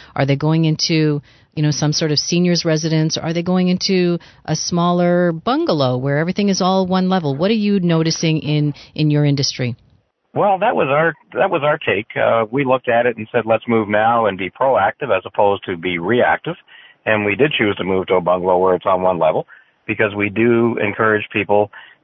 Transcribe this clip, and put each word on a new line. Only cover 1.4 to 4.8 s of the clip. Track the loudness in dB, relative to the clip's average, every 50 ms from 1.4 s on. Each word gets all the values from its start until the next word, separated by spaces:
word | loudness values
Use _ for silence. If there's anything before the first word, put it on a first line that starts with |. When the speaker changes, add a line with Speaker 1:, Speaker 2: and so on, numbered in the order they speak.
| _ _ _
Speaker 1:
you | -2
know, | 0 0
some | 0 0 -2 -2 0
sort | -2 -2 -2
of | -2
seniors | -2 -2 -2 0 0 2 2 0 0 0
residence? | 0 0 0 0 0 0 0 0 0 -2
Are | -4 -4 -4
they | -4 -4 -2
going | 0 0 2 2
into | 0 0 0 0 0 0 2 2 0 0 -2 -6 -14 -20 _ _
a | -6 -6
smaller | -4 -4 -4 -2 0